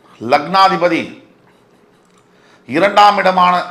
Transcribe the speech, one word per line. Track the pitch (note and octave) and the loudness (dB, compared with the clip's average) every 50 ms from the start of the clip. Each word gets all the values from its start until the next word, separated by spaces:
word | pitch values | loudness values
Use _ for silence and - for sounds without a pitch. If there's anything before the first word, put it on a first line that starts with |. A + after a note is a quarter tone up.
| _ _ _ - G#2+ A#2 | _ _ _ -12 -4 0
லக்னாதிபதி, | C3+ D3 D3 D#3+ F3+ F#3+ F#3+ F#3+ F3+ E3+ E3+ F3 E3 D3+ A2+ - - - - _ _ _ _ _ _ _ _ _ _ _ _ _ _ _ _ _ _ _ _ _ _ _ _ _ _ _ _ | 0 0 0 0 0 2 2 2 2 2 0 0 -2 -2 -6 -8 -12 -20 -20 _ _ _ _ _ _ _ _ _ _ _ _ _ _ _ _ _ _ _ _ _ _ _ _ _ _ _ _
இரண்டாம் | - A#2+ D#3+ F3+ G3+ G3+ G#3 G#3 G#3 G3+ | -6 -4 -4 -2 -2 2 2 2 2 2
இடமான | G3 F#3+ F#3 F#3 F#3 F3+ F3+ F3+ F3 - - | 2 0 0 2 2 2 2 0 -2 -4 -8